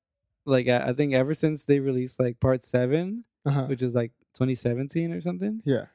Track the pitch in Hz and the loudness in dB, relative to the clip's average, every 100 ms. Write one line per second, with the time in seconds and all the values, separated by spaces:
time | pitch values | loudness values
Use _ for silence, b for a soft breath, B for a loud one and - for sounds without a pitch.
0 | _ _ _ _ - 131 123 123 135 127 | _ _ _ _ 0 2 4 2 2 0
1 | 147 131 135 156 156 151 - 143 135 127 | 2 2 0 0 0 -2 2 2 2 -2
2 | 127 - 127 120 131 127 - 123 123 151 | -4 -2 -2 2 2 2 0 0 2 0
3 | 180 226 - _ 147 143 131 127 123 120 | -2 -6 -12 _ -2 -2 -2 -2 0 0
4 | 117 - _ - 127 127 123 120 139 165 | -2 -8 _ -2 -2 0 -2 -2 -2 -4
5 | 170 170 165 180 196 220 151 123 - | -4 -4 -6 -4 -6 -4 0 -2 -2